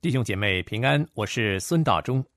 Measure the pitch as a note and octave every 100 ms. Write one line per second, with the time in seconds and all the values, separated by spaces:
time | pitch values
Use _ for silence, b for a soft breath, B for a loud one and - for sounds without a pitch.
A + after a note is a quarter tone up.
0 | - C3 G#2+ G2 G2+ F#2 F2 A2 B2+ D3
1 | D3+ - G#2 - A2 F#2+ - E3 D3 E2+
2 | - C3 C3